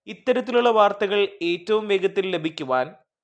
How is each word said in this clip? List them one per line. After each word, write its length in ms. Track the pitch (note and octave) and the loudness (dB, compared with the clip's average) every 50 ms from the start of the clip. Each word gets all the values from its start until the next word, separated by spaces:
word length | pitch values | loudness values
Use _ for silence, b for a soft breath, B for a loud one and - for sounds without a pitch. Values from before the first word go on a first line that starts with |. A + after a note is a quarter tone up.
| _ | _
ഇത്തരത്തിലുള്ള 600 | G3+ G#3 - - B3+ A#3 B3 - B3+ A#3 A#3+ A#3+ A#3+ | -18 -16 -6 -2 0 0 0 0 0 0 2 4 4
വാർത്തകൾ 520 | A3 G#3+ G3+ G3+ G3+ - G#3 F#3+ G3+ G3+ G3+ G3 - - E3+ | 6 6 4 4 2 0 -2 -2 0 0 0 -2 -4 -4 -4
ഏറ്റവും 420 | E3+ F3 E3+ F3 G#3+ G#3+ A3 G#3+ | -2 -2 -2 -2 -2 -2 -2 0
വേഗത്തിൽ 380 | G#3 G3 F#3+ F#3 F#3+ F#3+ G3 F#3 F#3+ | 0 0 0 0 0 -2 -2 -2 -2
ലഭിക്കുവാൻ 560 | F3+ E3 D#3 D#3+ D#3+ - C#3+ C3 B2+ B2+ C3 D#3+ - - _ _ _ _ | -2 -4 -4 -4 -6 -6 -4 -2 0 0 -2 -4 -8 -18 _ _ _ _